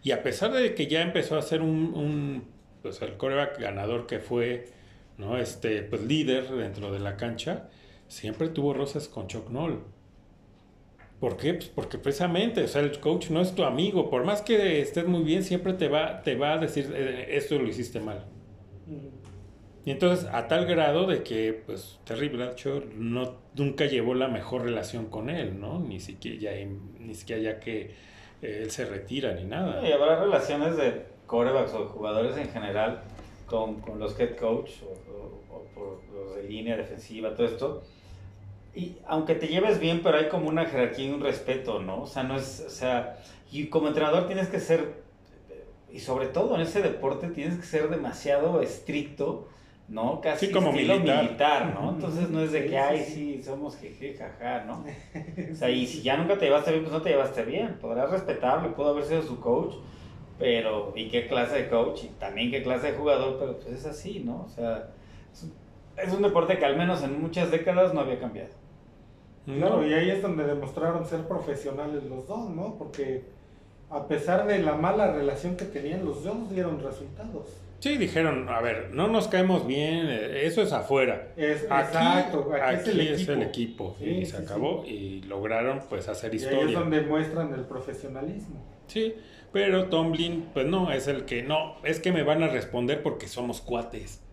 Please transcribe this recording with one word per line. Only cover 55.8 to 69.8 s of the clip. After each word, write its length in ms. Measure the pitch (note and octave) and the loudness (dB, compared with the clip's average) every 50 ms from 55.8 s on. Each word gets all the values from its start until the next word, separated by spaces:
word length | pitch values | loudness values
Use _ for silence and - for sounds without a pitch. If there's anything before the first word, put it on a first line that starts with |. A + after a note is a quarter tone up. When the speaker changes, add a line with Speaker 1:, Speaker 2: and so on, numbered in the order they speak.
| B2 | 0
Speaker 2:
Sí, 60 | A#2 - | -2 -4
Speaker 3:
si 40 | G#2 | -4
Speaker 2:
sí. 40 | A2 | 0
Speaker 3:
ya 140 | C3 C3+ | 2 2
nunca 200 | D3+ E3+ E3+ G3+ | 2 4 2 4
te 80 | G3 E3 | 4 6
llevaste 240 | C#3 C#3+ D3 D3 E3 | 6 6 6 6 4
bien, 120 | D#3+ D#3+ D#3+ | 2 2 2
pues 100 | D#3+ - | 0 -2
no 80 | D#3+ | -2
te 80 | D#3+ F3+ | 2 4
llevaste 340 | D3+ C#3 C3+ A2+ - A#2 - | 4 4 4 2 0 -2 -2
bien. 320 | A#2+ D3 G3 A#3 A3+ - - | -2 -2 -2 -2 -2 -4 -6
Podrás 300 | - A2+ A2+ A#2+ C3+ D3+ | -6 -4 0 0 0 2
respetarlo, 640 | F#3 F#3 - F3+ D3+ - - B2 C#3 D#3+ E3+ - E3 | 0 -2 0 -2 -2 0 2 2 2 2 2 -2 -2
pudo 140 | - C#3+ D3 | 0 2 2
haber 160 | C#3+ D3 C#3+ | 2 2 0
sido 180 | D3 D#3+ D#3+ D3+ | 0 0 0 0
su 160 | B2 B2 - | -2 -6 -4
coach, 340 | - A#2+ A#2+ D3+ - E4+ - - - - - - - - - - - - - | 2 2 2 2 2 -2 -6 -10 -14 -16 -16 -16 -16 -16 -16 -16 -18 -18 -6
pero, 560 | - - B2 A#2 A#2 A2 A2 G#2+ G#2 G2+ G2 - | 0 2 4 4 4 2 2 0 0 -2 -4 -6
¿y 120 | A2 A2 | -6 -6
qué 180 | A2 A#2 A#2+ A#2 | 0 0 0 0
clase 360 | - C3 B2 A#2+ A#2+ D3 C3+ - | 2 2 2 2 2 2 0 2
de 60 | - | 4
coach? 340 | A#2+ A2+ A#2+ A#2+ - - A#2 | 4 4 4 2 0 -4 -8
Y 40 | A2+ - - | -12 -10 -8
también 320 | - G2 G2+ A2 A#2+ B2 | -8 -6 -4 -2 -2 0
qué 100 | C3 C#3 | 0 0
clase 300 | A#2+ B2+ B2+ A#2+ - D3 | 0 0 0 0 0 -2
de 60 | - | -2
jugador, 400 | C#3+ D3 D3 C#3 B2+ C3 C3+ C3 - | 0 4 4 4 4 4 0 0 -2
pero 180 | - B2+ - | -4 -4 -4
pues 160 | - - A#2 B2 | -8 -8 -10 -10
es 120 | C3 D3 | -8 -8
así, 320 | D3+ D3 - - F#3 - C3 | -10 -10 -8 -10 -10 -8 -6
¿no? 240 | B2+ A#2 A#2+ - F#2 | -6 -6 -6 -6 -10
O 40 | - | -12
sea, 400 | - A#2 A#2 A2+ A2 A2 - - - - - - - - - - - | -8 -4 -2 -2 -2 -4 -6 -12 -16 -20 -20 -20 -20 -20 -20 -20 -18
es 80 | - - | -16 -16
un, 100 | D#3+ - - - - - - - - - | -16 -16 -16 -20 -20 -20 -20 -20 -14 -6
es 160 | F#3+ F#3+ F#3 F#3 | -4 -2 0 2
un 80 | G3 | 4
deporte 380 | G3+ G3+ - E3+ D#3+ D#3+ F#3 - | 4 6 6 4 4 4 4 4
que 60 | D#3 | 4
al 120 | C#3 C#3 | 4 4
menos 240 | D#3+ F3 F3+ F3+ D3 | 4 2 2 2 0
en 180 | C#3 C3+ C#3+ D3+ | 0 -2 -2 -2
muchas 300 | E3 D#3+ - F3+ E3+ E3 | -2 -2 0 0 2 2
décadas 420 | E3 E3 - F#3 F3 F3+ F#3 F3+ D#3 | 2 2 2 4 6 6 6 6 6
no 60 | D3+ | 2
había 180 | C3+ C3 B2 B2 | 0 0 -2 -4
cambiado. 300 | B2+ A#2 G#2 G2+ F#2 - - - - - - - - - - - - - - - - - - - - | -4 -8 -6 -8 -12 -12 -14 -20 -20 -20 -20 -20 -20 -20 -20 -20 -20 -20 -20 -20 -20 -20 -20 -16 -10
Speaker 2:
Claro, 320 | C#3 C3+ C#3+ F3 G3 A3 | -6 -2 2 2 4 4
Speaker 1:
No. 100 | F3 | 4